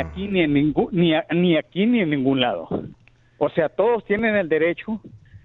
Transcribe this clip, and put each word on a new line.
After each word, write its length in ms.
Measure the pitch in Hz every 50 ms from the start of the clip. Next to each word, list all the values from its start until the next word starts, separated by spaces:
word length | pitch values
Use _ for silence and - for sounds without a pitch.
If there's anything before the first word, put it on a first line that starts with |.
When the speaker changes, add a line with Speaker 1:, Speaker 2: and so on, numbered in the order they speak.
Speaker 1:
Mm. 40 | -
Speaker 2:
aquí, 220 | 160 - 180 196 202
ni 120 | 196 185
en 140 | 165 151 143
ningún, 340 | 139 147 151 139 156 233 -
ni 240 | - 170 175 165 156
a-, 120 | 160 160 -
ni 260 | 156 170 180 180 165
aquí, 300 | 151 - _ - 170 202
ni 140 | 233 247 233
en 100 | 190 156
ningún 300 | 151 143 127 135 135 131
lado. 280 | 123 120 98 85 80 - - - - - - _ _ - _ _ _ _ _ -
O 100 | 147 151
sea, 180 | - 170 160 143
todos 360 | - - 190 233 240 214 -
tienen 300 | - 202 208 233 226 214
el 120 | 202 185 151
derecho 520 | 156 156 160 170 170 - - - 220 202 - - - - - - - -